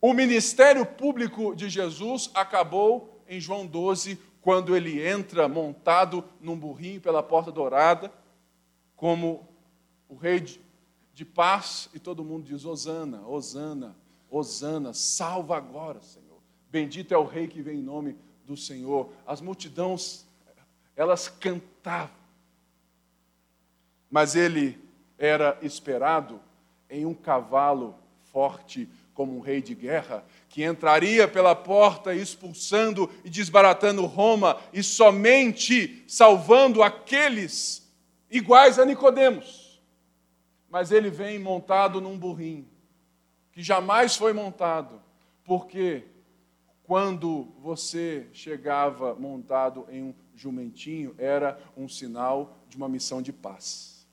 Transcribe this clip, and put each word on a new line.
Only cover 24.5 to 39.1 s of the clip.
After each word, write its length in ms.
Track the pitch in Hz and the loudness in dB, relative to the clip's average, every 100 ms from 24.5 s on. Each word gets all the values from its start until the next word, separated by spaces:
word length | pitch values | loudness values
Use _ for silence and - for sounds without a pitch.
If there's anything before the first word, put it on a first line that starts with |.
| 160 139 123 - _ _ _ | 2 -2 -4 -20 _ _ _
era 400 | 147 151 147 143 | 0 2 2 -2
esperado 800 | 156 - - 123 135 160 135 110 _ _ _ _ _ | -8 -12 -8 -2 0 0 -4 -16 _ _ _ _ _
em 160 | 143 | -10
um 80 | 156 | -8
cavalo 840 | 165 - 135 113 131 143 139 120 98 _ _ _ | -8 -2 -2 0 0 0 0 -6 -14 _ _ _
forte, 560 | 135 135 135 - 127 117 - _ | -2 -2 -4 -16 -12 -12 -14 _
como 240 | - 139 127 | -8 -8 -8
um 40 | |
rei 200 | 127 139 | -6 -6
de 140 | 135 | -6
guerra, 500 | 113 123 156 - 110 - _ _ | -12 -6 -6 -6 -12 -14 _ _
que 140 | - | -6
entraria 640 | 156 160 160 156 185 226 202 | -6 -2 4 4 4 4 4
pela 300 | 190 180 170 | 6 4 4
porta 580 | 175 202 208 170 190 | 2 4 4 4 -6
expulsando 960 | 180 190 - 185 160 - 208 220 190 175 - | -6 -8 -14 -18 -14 -2 0 0 0 -4 -6
e 60 | 185 | -14
desbaratando 760 | 170 196 185 196 180 208 202 175 | -8 4 8 8 6 2 0 -2
Roma 540 | 143 214 220 190 - - | 0 2 4 2 0 -6
e 100 | 185 | -8
somente 1200 | 202 - 220 196 214 262 254 - - 240 180 - _ | -6 8 8 8 6 6 4 -2 0 0 0 -8 _
salvando 760 | - 226 196 156 240 269 220 | 8 8 8 8 8 8 4
aqueles 1080 | 208 - - 269 294 226 175 - - - _ _ _ _ _ | 2 2 -4 0 0 0 -6 -8 -8 -10 _ _ _ _ _
iguais 480 | 233 196 247 269 247 | -6 8 10 10 8
a 60 | |
Nicodemos. 1000 | 254 262 269 | 2 6 4